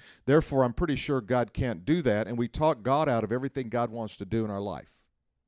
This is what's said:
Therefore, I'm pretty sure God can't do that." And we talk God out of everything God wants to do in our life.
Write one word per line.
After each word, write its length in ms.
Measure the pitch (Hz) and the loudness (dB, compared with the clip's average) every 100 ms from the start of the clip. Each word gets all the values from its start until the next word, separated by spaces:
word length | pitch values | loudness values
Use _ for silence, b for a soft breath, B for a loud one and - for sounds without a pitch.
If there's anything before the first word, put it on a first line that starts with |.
| B B | B B
Therefore, 400 | - 156 - 139 | 4 4 4 2
I'm 100 | 123 | 2
pretty 220 | 117 170 131 | 2 -2 -2
sure 260 | - 135 | -2 -2
God 320 | 104 123 113 | 0 0 0
can't 320 | - 131 90 90 | -2 -4 -4 0
do 160 | 170 | 2
that." 240 | 131 104 110 | 2 2 0
And 100 | 120 | -2
we 120 | 120 | -4
talk 340 | - 156 131 | 0 0 2
God 260 | 104 139 151 | 0 2 2
out 160 | 117 | 0
of 80 | 107 | 0
everything 380 | 123 135 139 117 | -2 -2 -6 -4
God 200 | 117 120 | -2 -2
wants 280 | 113 110 - | -4 -8 -10
to 80 | 98 | -4
do 180 | 113 | -2
in 60 | 110 | -2
our 100 | 101 | -4
life. 340 | 101 71 - _ _ _ _ _ | -6 -8 -12 _ _ _ _ _